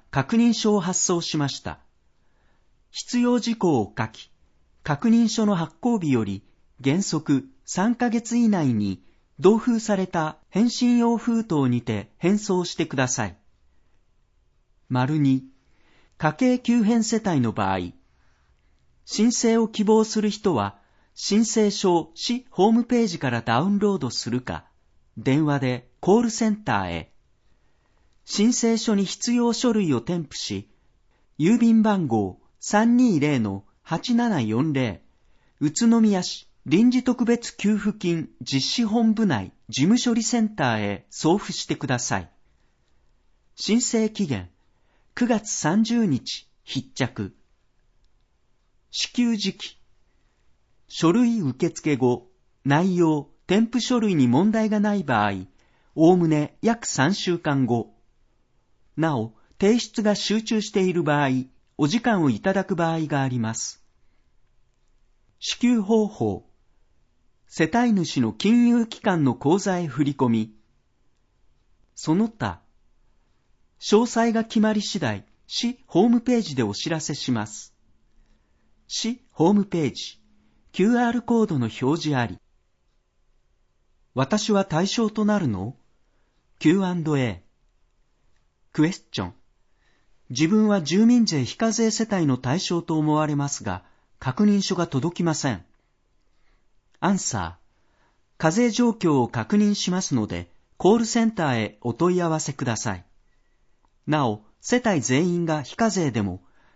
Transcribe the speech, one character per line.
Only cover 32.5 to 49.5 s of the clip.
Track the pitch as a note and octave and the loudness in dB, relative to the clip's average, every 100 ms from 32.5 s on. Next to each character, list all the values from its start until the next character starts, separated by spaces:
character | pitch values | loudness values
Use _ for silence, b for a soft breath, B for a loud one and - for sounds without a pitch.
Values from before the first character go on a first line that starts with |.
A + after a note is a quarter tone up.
| _ | _
三 | - G#3 A#3 B3 | -2 2 4 4
二 | B3 D#3 | 4 2
零 | D3 C3+ | 2 0
の | G#2+ G2 - _ | -2 -4 -12 _
八 | - E3 - A#3 | -8 -6 -2 0
七 | A#3+ E3+ | 0 0
四 | A2 A2+ D#3 | 0 0 0
零、 | C3+ A#2+ E2 _ _ _ _ _ - | 0 -2 -6 _ _ _ _ _ -4
宇 | D3 | -4
都 | - A#3 A#3 | 2 4 4
宮 | A3 F#3+ | 4 2
市 | F3+ - - _ B2+ | -2 -10 -18 _ 0
臨 | F3 B3 | 4 4
時 | B3 | 4
特 | B3+ B3 | 0 0
別 | A3+ A#3 - - | 0 0 -4 -4
給 | G3+ G#3 | -2 0
付 | G3+ G#3 | -2 -4
金 | F3 E3 - - | -2 -4 -6 -12
実 | - C3+ | -4 -4
施 | - - | -2 -2
本 | A3 A#3 A3+ | 0 2 2
部 | G#3+ G#3 | 2 0
内 | A2+ F#2 _ - | 0 -4 _ -10
事 | C3 | -2
務 | E3 B3 | 2 2
処 | B3 | 2
理 | A#3 | -2
セ | A3 A#3+ | -2 0
ン | G#3+ G#3+ | -2 0
タ | C3 | -2
ー | A2 | 0
へ | G2+ G2 _ | -2 -6 _
送 | - D#3 G3 | -4 0 0
付 | - | -2
し | - - | -10 -8
て | D#3 | -6
く | C3+ | -4
だ | B2 | -4
さ | - G2+ | -2 -6
い。 | E2 _ _ _ _ _ _ _ _ _ _ _ _ - | -8 _ _ _ _ _ _ _ _ _ _ _ _ -10
申 | - A#3 | 0 0
請 | - A3+ G#3+ | 2 0 -2
期 | G#3+ E3+ | -2 -4
限、 | G#2 F2+ _ _ _ _ _ _ - | -4 -8 _ _ _ _ _ _ -4
九 | A#3+ | 0
月 | G#3+ - | 0 -2
三 | - D3+ G3+ | -4 0 0
十 | A3+ A#3 G#3 | 2 0 0
日 | B2+ - - _ _ | -2 -4 -14 _ _
必 | - C3+ - | -10 -10 -8
着。 | - B2+ - F#2+ _ _ _ _ _ _ _ _ _ _ _ _ _ _ _ _ | -6 -6 -6 -10 _ _ _ _ _ _ _ _ _ _ _ _ _ _ _ _
支 | - - | -10 -6
給 | - A#3 A3 | -2 0 0
時 | G3 | -4